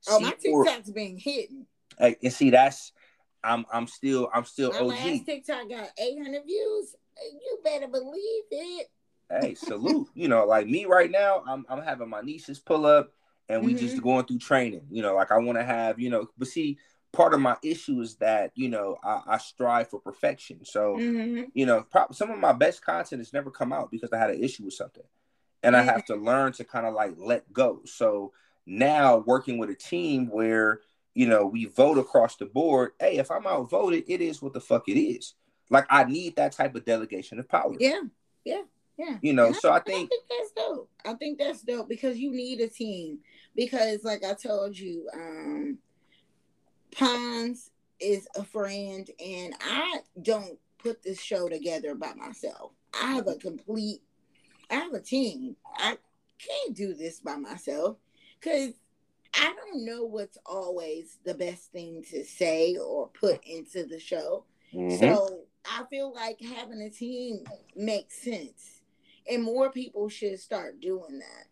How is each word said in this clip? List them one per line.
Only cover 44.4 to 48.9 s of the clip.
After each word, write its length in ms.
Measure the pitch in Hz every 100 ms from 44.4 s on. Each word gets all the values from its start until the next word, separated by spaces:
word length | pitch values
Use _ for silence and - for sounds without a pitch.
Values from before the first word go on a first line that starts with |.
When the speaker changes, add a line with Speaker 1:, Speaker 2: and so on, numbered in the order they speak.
| 240 208 202 190
Speaker 1:
you, 300 | 190 170 160
um, 640 | - 165 160 156 147 - - _ _ _ _ _ _ _ _ _ _ _
Pons 760 | - 269 240 240 233 233 240 - _ _ _
is 280 | 196 202 196 -
a 80 |
friend, 640 | 202 220 196 196 196